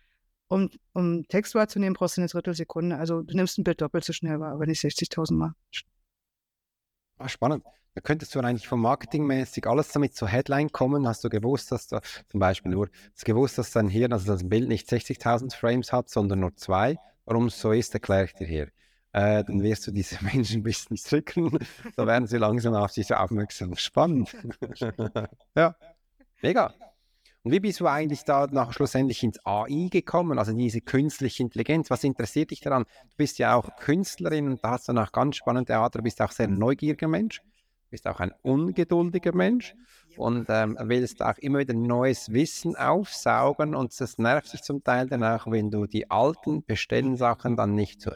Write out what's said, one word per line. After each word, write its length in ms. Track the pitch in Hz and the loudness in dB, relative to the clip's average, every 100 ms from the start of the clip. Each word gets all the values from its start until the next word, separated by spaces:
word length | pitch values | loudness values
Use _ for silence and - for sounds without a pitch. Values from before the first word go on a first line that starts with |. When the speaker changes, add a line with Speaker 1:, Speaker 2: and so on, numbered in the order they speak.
| _ _ _ _ - | _ _ _ _ -2
Speaker 1:
Um, 200 | 190 185 - _ | 0 0 -4 _
um 340 | 180 175 170 - | 0 2 0 0
Text 260 | 214 208 | -2 0
wahrzunehmen, 400 | 220 214 202 196 | 0 2 2 0
brauchst 220 | 185 180 - | 0 0 0
du 60 | |
eine 60 | 175 | -2
Drittelsekunde. 680 | 175 180 165 165 165 175 170 | -2 -4 -4 -6 -4 -2 -2
Also, 260 | 165 165 | -2 -2
du 140 | 135 180 | -2 0
nimmst 200 | 185 - | 0 0
ein 60 | |
Bild 180 | 180 165 | 0 0
doppelt 220 | 151 170 | 0 -2
so 100 | - | -2
schnell 280 | - 165 151 | -4 -4 -4
wahr, 100 | 156 | -4
aber 160 | 143 156 | -4 -2
nicht 140 | 156 | 0
sechzigtausend 580 | 147 - 170 - 160 160 | -2 -2 -4 -4 0 0
Mal. 160 | 160 - _ - - _ _ _ _ _ _ _ _ _ _ _ _ - | 0 -6 _ -14 -14 _ _ _ _ _ _ _ _ _ _ _ _ -12
Speaker 2:
Ah, 100 | 127 | -10
spannend. 360 | - 135 139 - _ _ | -2 0 0 -6 _ _
Da 60 | - | -8
könntest 340 | - 151 139 | -2 -2 -2
du 60 | 139 | -2
eigentlich 280 | 120 120 - | 0 -2 -2
vom 120 | 123 | 2
Marketingmäßig 840 | 113 139 - 151 143 135 127 - 110 | 2 2 0 -2 0 0 -2 -4 0
alles 220 | 135 147 | 0 2
damit 260 | 147 139 | 0 0
zur 140 | - 104 | 0 0
Headline 420 | 120 135 139 151 | 0 2 0 0
kommen. 380 | - 131 143 123 | 0 2 2 0
Hast 160 | 110 | 0
du 40 | 113 | -2
gewusst, 440 | 107 117 139 - | 0 0 -2 -2
dass 160 | 123 - | -6 -4
du 120 | 110 - - - | -8 -8 -18 -6
zum 100 | 104 | 0
Beispiel 320 | 95 95 92 | 2 2 -2
nur, 180 | 92 101 - - | -2 -2 -6 -20
hast 100 | - | -8
du 100 | - | 0
gewusst, 260 | 113 135 - | 2 2 0
dass 140 | 117 | -2
dein 160 | 117 104 | 2 2
Hirn, 240 | 104 123 | 2 2
also 200 | 113 95 | 0 0
das 160 | 95 92 | -2 2
Bild 200 | 110 123 | 0 2
nicht 200 | 113 - | -2 0
sechzigtausend 640 | 120 - - 120 120 131 | -2 -2 -4 0 0 -2
Frames 380 | - 117 127 120 | -2 0 0 0
hat, 160 | 123 - | -2 -2
sondern 320 | 113 101 95 | 0 0 2
nur 140 | 90 - | -2 -4
zwei? 420 | - 92 120 160 - _ | -2 2 2 -2 -10 _
Warum 220 | - 117 117 | -2 0 0
es 140 | - | 0
so 120 | 110 | 2
ist, 200 | 113 113 | 2 0
erkläre 320 | 107 - 98 | -4 0 2
ich 100 | 95 | 0
dir 120 | - 80 | -4 -6
hier. 220 | 80 69 _ _ _ _ | -4 -6 _ _ _ _
Äh, 320 | 101 104 107 | 0 2 2
dann 180 | 101 101 | 2 0
wirst 260 | 104 107 - | 2 0 -2
du 20 | |
diese 320 | 98 - - | -4 -4 -4
<laughs> 0 | |
Menschen 360 | 98 135 107 110 | -2 0 0 -2
ein 20 | |
bisschen 340 | 110 - - 110 | -2 -4 -6 -8
triggern. 640 | - 147 - 175 165 151 - - 233 - | 0 -2 0 -2 0 -2 -4 -14 -12 -2
Da 100 | 110 | 2
werden 220 | 117 113 | 2 2
sie 100 | 117 | 2
langsam 360 | 107 120 117 | 2 2 2
auf 180 | 107 101 | 2 0
dich 200 | - 101 | -2 0
aufmerksam. 640 | 107 98 104 107 - 92 90 | 0 0 -2 -4 -6 -8 -6
Spannend. 580 | - - 165 143 98 233 120 - 120 - | -2 2 2 2 0 -6 -12 -10 -10 -6
<laughs> 480 | 117 - 110 110 107 - _ - | -6 -4 -4 -4 -6 -12 _ 2
Ja, 200 | 165 - - _ _ _ _ _ | 2 0 -20 _ _ _ _ _
mega. 300 | 147 220 - - - _ _ _ _ _ | 0 2 0 -2 -20 _ _ _ _ _
Und 100 | 117 | 0
wie 80 | 185 | 0
bist 200 | 202 - | 0 0
du 60 | 165 | 0
eigentlich 360 | 143 156 143 | 0 0 -2
da 240 | - 139 143 | 2 2 2
nach 260 | 139 123 | 0 0
schlussendlich 500 | - 139 131 135 117 | 0 0 2 0 0
ins 220 | 117 - 95 | -2 -2 -2
A 200 | 104 113 | -2 0
I 220 | 147 180 | -2 0
gekommen, 480 | 180 - 170 175 127 | 0 0 0 2 0
also 140 | 107 | 0
diese 280 | 113 120 113 | 0 0 -2
künstliche 640 | - 131 147 - 131 - | 0 2 2 0 -4 -2
Intelligenz? 480 | 123 - 117 156 - | -4 -2 0 0 0
Was 140 | 123 | 0
interessiert 460 | 143 127 113 147 151 | 0 -2 -2 -2 -2
dich 100 | - | -4
daran? 240 | 147 131 | -2 0
Du 320 | 113 - _ - | -2 -8 _ -2
bist 220 | 147 - | -2 2
ja 180 | 117 123 | 4 4
auch 180 | - - | 2 -6
Künstlerin 720 | - 170 190 - 165 156 143 | 0 0 0 -4 -2 0 -2
und 160 | 123 | -2
da 100 | 113 | -2
hast 160 | 123 - | -4 0
du 40 | |
noch 180 | 120 107 | 0 0
ganz 260 | 113 139 - | 0 0 0
spannende 380 | - 123 123 113 | -2 0 2 2
Art, 180 | 120 | 0
du 80 | 117 | 0
bist 180 | 113 - | -4 0
auch 120 | 110 | -2
sehr 160 | - 110 | 0 0
neugieriger 600 | 98 117 139 151 143 160 | 2 2 2 0 -2 0
Mensch, 320 | 165 220 - _ _ _ _ _ | 0 -2 -6 _ _ _ _ _
bist 180 | 113 - | -10 -6
auch 140 | 92 | -4
ein 120 | 92 - | -4 -4
ungeduldiger 920 | 131 139 175 180 165 170 175 180 175 | 0 2 2 0 2 2 2 0 0
Mensch, 400 | 175 185 247 - - - _ _ - | 2 4 2 -2 -16 -20 _ _ -6
und, 300 | 117 120 113 | -2 0 0
ähm, 260 | 110 107 117 | 2 2 -2
willst 420 | 110 123 123 - | 0 2 2 -2
auch 160 | 120 - | -2 -2
immer 220 | 135 139 | 0 0
wieder 140 | 135 | 2
neues 580 | 117 120 120 131 123 - | 0 2 2 2 0 0
Wissen 440 | 113 160 - 170 - | 0 0 -2 -6 -2
aufsaugen 1000 | 131 180 202 - 120 117 135 143 151 | 2 2 0 -2 2 4 2 2 -2
und 240 | 139 120 - | -2 -4 -4
das 180 | 120 - | -6 0
nervt 340 | 117 147 - | 2 2 -2
dich 100 | - | -12
zum 200 | - 143 | -8 -4
Teil 240 | - 123 131 | 0 0 0
dann 160 | 131 | 0
auch, 220 | 113 113 113 | 0 0 0
wenn 200 | 110 104 | 0 0
du 160 | 107 104 | 0 -2
die 240 | 107 - | -2 0
alten 540 | 98 135 165 - 151 | 2 2 0 -4 -4
bestehenden 520 | - 107 - 120 135 123 | -2 -4 0 0 0 0
Sachen 400 | 120 113 123 113 | 0 0 -2 0
dann 180 | 104 | 0
nicht 260 | 104 101 - | 0 -2 -6
zu 100 | - | -10